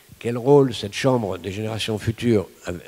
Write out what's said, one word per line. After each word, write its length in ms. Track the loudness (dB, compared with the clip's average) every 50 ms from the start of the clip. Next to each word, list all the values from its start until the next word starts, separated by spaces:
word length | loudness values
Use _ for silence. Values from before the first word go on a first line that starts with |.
| _ -20 -16 -10
quel 180 | -8 -6 -6
rôle 380 | -2 4 6 6 6 6 4 0
cette 200 | -4 -8 -8 -6
chambre 440 | -2 0 2 2 2 0 -2 -6 -6
des 140 | -6 -8 -6
générations 460 | -6 -6 -6 -6 -6 -4 -4 -4 -4
futures 500 | -2 -4 -4 -2 0 2 2 2 0 -2 -10 -14 -10
a, 60 | -10 -10 -10 -8